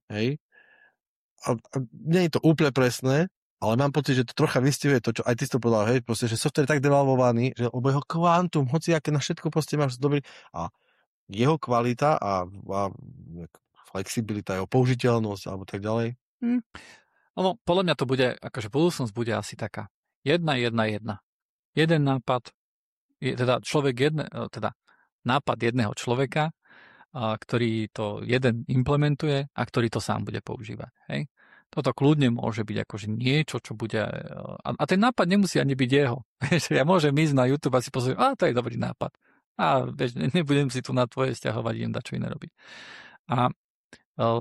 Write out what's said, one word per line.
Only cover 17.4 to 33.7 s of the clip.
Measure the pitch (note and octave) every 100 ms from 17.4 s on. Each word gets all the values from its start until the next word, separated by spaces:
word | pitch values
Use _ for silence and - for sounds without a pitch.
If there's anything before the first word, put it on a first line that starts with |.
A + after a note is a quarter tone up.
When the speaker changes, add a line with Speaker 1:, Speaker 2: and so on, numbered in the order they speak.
Speaker 2:
Ono, | F#3 A#2
podľa | - F3+ F3+
mňa | C#3+
to | C3
bude, | C3 B2 -
akože, | - - G#2
budúcnosť | C#3 E3+ E3 A#2+ A2
bude | A#2 G#2+
asi | G2 -
taká | A2 - G#2 _ _ _
jedna, | C3+ F3 D#3+ C3
jedna, | A#2+ A2+ A2
jedna. | G#2+ A2 G2+ _ _ _ _ _ D3
Jeden | D#3+ D#3+ C#3
nápad, | C3+ - B2 - - _ _ _ _ _ _
je, | C3 B2
teda | B2 A#2
človek | - D#3 C#3 B2
jedne-, | C#3+ D#3 -
e, | - A2+
teda | A#2 G#2+ - _ _ _ _ A#2+
nápad | C#3 - A2
jedného | A#2 B2 G#2+ -
človeka, | - B2 C3+ D#3+ D#3 - _ - - - _ C#3
a, | A2+ A2
ktorý | - A#2+ A#2 A2+ G#2+
to | - G#2+ G#2
jeden | A2 B2+ C3 A#2 -
implementuje | C3 B2+ D3 D3 C#3+ D#3 C#3 C#3+
a | -
ktorý | A#2+ - A#2
to | A2+
sám | - A2 G#2
bude | A2
používať, | - - A2 A#2+ B2 _ -
hej. | C#3 D3 _ _ _ _
Toto | - C3+
kľudne | - C#3+ D#3 B2+
môže | A#2+ A#2+ A2
byť, | G#2 G#2 G#2
akože, | G#2 G#2+
niečo, | A2 B2 D3 D3+ A#2+
čo | -